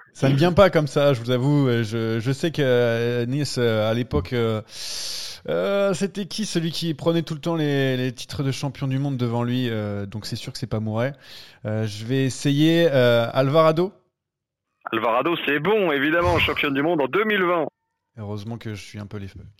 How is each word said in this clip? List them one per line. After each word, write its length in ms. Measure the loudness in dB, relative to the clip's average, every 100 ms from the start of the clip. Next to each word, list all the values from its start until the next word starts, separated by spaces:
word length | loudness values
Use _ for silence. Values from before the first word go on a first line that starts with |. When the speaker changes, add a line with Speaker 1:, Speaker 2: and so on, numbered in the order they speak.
| -10
Speaker 1:
Ça 160 | -2 2
ne 60 | 4
vient 180 | 4
pas 180 | 6 6
comme 160 | 6 0
ça, 260 | 2 2 2
je 60 |
vous 100 | 2
avoue. 360 | 0 2 4 4
Euh, 140 | 2
je, 380 | 0 -2 -2 -2
je 120 | -2
sais 180 | -2 -2
que, 120 | 0
euh, 640 | 2 4 4 2 0 0 -2
Nice, 300 | -2 -2 0
euh, 320 | 2 2 2
à 40 | 0
l'époque, 380 | -2 -2 -2
euh, 280 | -2 0 -2 -6 -12 -10 -10 -8 -10 -12 -12 -4
euh, 440 | -2 0 0 0 0
c'était 320 | -4 -6 -8
qui 180 | -6 -4
celui 240 | -2 -2
qui 240 | -4 -4 -4
prenait 280 | 0 0
tout 120 | -2 -6
le 60 |
temps 160 | -4 -2
les, 400 | 0 0 0 0
les 160 | -2
titres 300 | -6 -10 -6
de 100 | -4
champion 340 | -4 -6 -6 -4
du 120 | -2
monde 180 | -2 -2
devant 260 | -2 0
lui, 260 | 0 -2 -2
euh, 360 | -2 -4 -4 -6
donc 180 | -10 -10
c'est 100 | -10
sûr 160 | -10
que 60 | -10
c'est 100 | -6
pas 100 | -4
Mouret. 320 | -2 -2 -2 -4 -16 -20 -20 -12 -6
Euh, 200 | -4 -4
je 180 | -6 -4
vais 180 | 0 0
essayer, 640 | -2 0 2 4 4 4
euh, 340 | 4 6 4 2
Alvarado. 600 | 2 2 6 4 4 0 -4 _ _ _ _ _ _ _ _ -6
Speaker 2:
Alvarado, 440 | -2 0 2 2 -2 0
c'est 120 | -2
bon, 320 | 2 2 2
évidemment, 460 | 0 0 2 2 2
championne 360 | 0 0 -2 0
du 80 |
monde 180 | 0 0
en 40 | 0
deux 180 | 0 0
mille 200 | 0 0
vingt. 220 | 0 -2 -8 _ _ _ -14
Speaker 1:
Heureusement 380 | -10 -10 -10 -10
que 160 | -10 -10
je 80 |
suis 160 | -12 -14
un 80 | -12
peu 100 | -12
les, 100 | -12 -16 -20 -16